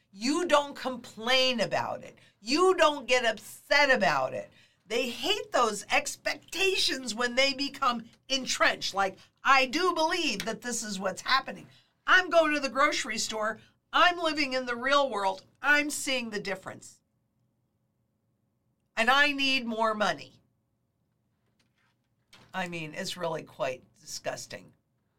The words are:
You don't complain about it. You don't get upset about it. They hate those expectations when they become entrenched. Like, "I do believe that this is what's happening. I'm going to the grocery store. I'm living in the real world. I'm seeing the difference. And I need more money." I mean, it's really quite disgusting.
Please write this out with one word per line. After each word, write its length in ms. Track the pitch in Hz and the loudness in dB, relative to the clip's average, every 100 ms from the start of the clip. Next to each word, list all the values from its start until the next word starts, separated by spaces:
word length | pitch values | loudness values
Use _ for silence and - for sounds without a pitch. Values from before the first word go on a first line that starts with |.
| _ | _
You 340 | 196 247 330 349 | -8 -4 -2 2
don't 300 | 294 285 285 | 2 2 -6
complain 840 | 262 254 - 208 226 262 262 233 | -8 -8 -12 -10 0 2 2 0
about 440 | 180 135 113 120 | -2 -2 -2 -6
it. 160 | - - _ _ | -10 -20 _ _
You 360 | 214 302 370 359 | -2 4 4 6
don't 320 | 311 294 233 | 4 4 0
get 180 | 254 233 | 2 2
upset 640 | 220 - - - 285 277 | -2 -10 -20 0 2 4
about 460 | 233 180 143 131 104 | 4 4 2 0 -4
it. 160 | 101 _ _ _ _ | -10 _ _ _ _
They 240 | 233 247 | -4 -4
hate 440 | - 320 427 - | -4 -2 -2 0
those 320 | 302 226 202 - | 2 2 0 -2
expectations 1300 | - - - 320 311 - - 392 370 - 269 254 208 | -2 0 -6 -6 -6 -8 -2 0 2 0 -2 -6 -4
when 200 | 240 240 | 0 2
they 180 | 277 | 0
become 500 | 269 277 - 262 233 - _ - | 0 -6 -2 -2 -2 -8 _ -6
entrenched. 680 | 269 254 - 302 196 - | -6 -4 2 2 2 -4
Like, 240 | 190 196 190 - _ | -2 -2 -4 -20 _
"I 240 | 247 269 262 | 4 4 4
do 280 | 294 359 | 0 0
believe 500 | 339 320 359 302 190 | 2 0 0 -2 -2
that 180 | 220 220 | -6 -8
this 220 | 247 226 | -8 -8
is 160 | 220 190 | -6 -6
what's 220 | 196 180 | -6 -6
happening. 460 | - 262 262 185 143 _ _ _ - | 0 0 0 -12 -18 _ _ _ 4
I'm 240 | 359 370 | 4 6
going 240 | 339 311 | 4 4
to 60 | 294 | 0
the 80 | 262 | -2
grocery 500 | 247 294 330 226 220 | 0 2 0 -4 -6
store. 440 | - 220 214 220 - _ _ | -6 -4 -4 -6 -14 _ _
I'm 260 | 269 349 349 | 4 4 4
living 320 | 330 302 277 | -2 0 -2
in 140 | 254 254 | -2 -4
the 100 | 240 | -4
real 340 | 254 285 269 | 2 2 2
world. 320 | 202 190 190 - _ | 0 -2 -4 -12 _
I'm 280 | 277 294 294 | 2 2 2
seeing 400 | - 285 262 226 | -4 -4 -4 -4
the 100 | 202 | -6
difference. 580 | 196 190 - - - _ _ _ _ _ _ _ _ _ _ _ _ _ _ _ _ _ _ _ _ - | -6 -8 -10 -16 -18 _ _ _ _ _ _ _ _ _ _ _ _ _ _ _ _ _ _ _ _ 0
And 120 | 226 | 4
I 220 | 277 294 | 6 4
need 340 | 277 269 262 233 | 2 0 0 -2
more 280 | 220 220 | 0 0
money." 480 | 214 190 143 - _ _ _ _ _ _ _ _ _ _ _ _ _ _ _ _ _ _ _ _ - - | 2 -2 -2 -10 _ _ _ _ _ _ _ _ _ _ _ _ _ _ _ _ _ _ _ _ -20 -14
I 140 | 185 175 | -8 -8
mean, 260 | 170 156 | -8 -10
it's 240 | 160 190 180 | -8 -8 -6
really 260 | 170 156 | -6 -6
quite 400 | 147 - 135 127 _ _ | -10 -6 -6 -6 _ _
disgusting. 720 | - - 135 127 - 92 85 _ _ _ _ | -16 -10 -8 -10 -12 -16 -18 _ _ _ _